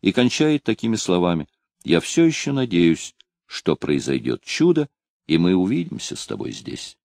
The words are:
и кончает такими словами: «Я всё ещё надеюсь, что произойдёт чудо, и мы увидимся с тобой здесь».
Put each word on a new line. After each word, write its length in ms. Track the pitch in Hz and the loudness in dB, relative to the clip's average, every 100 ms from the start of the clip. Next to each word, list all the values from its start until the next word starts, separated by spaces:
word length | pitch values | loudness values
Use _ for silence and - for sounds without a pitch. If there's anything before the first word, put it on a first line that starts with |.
и 100 | - | 2
кончает 540 | 98 123 - 151 147 | 2 2 2 2 2
такими 320 | - 110 113 110 | 0 -2 -2 -2
словами: 500 | - 90 87 85 71 _ _ _ | 0 2 2 0 -4 _ _ _
«Я 160 | - 82 | 0 0
всё 240 | - - | 2 2
ещё 280 | 165 147 - | 2 2 -4
надеюсь, 640 | 139 127 87 85 80 - _ _ _ _ | -2 0 2 4 2 -4 _ _ _ _
что 300 | - - 78 | -8 -4 -2
произойдёт 680 | - 71 64 67 58 57 | -2 -4 -2 -4 -4 -8
чудо, 460 | - - 165 156 147 _ _ _ - | -8 0 2 2 -2 _ _ _ -2
и 100 | 80 | 2
мы 160 | 87 | 4
увидимся 640 | 92 92 143 85 - - - | 2 2 -2 -4 -10 -10 -12
с 100 | - | -10
тобой 240 | 53 60 | -10 -10
здесь». 480 | 57 - - - - | -10 -12 -14 -14 -20